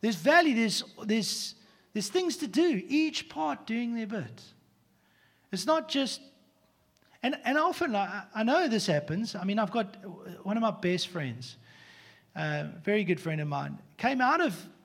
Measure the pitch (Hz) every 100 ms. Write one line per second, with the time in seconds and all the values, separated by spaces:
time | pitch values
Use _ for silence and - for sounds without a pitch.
0 | 214 190 175 330 330 233 226 - - -
1 | 214 226 196 - - - - _ _ 214
2 | - 359 359 - 285 190 349 233 - 294
3 | 311 - - 294 311 277 - 226 240 233
4 | 220 214 123 117 - - _ _ _ _
5 | _ _ _ _ _ 185 185 320 320 277
6 | 269 - - _ _ _ _ _ _ _
7 | _ _ 240 285 226 277 330 359 339 208
8 | 202 196 196 220 220 302 339 220 - 151
9 | 147 165 226 190 185 208 208 233 202 -
10 | 202 170 - 175 190 214 226 214 180 180
11 | - 175 139 117 - - - - - -
12 | - - _ - 156 151 151 - 180 208
13 | 185 170 165 156 151 143 143 143 - -
14 | 233 269 254 320 330 170 - -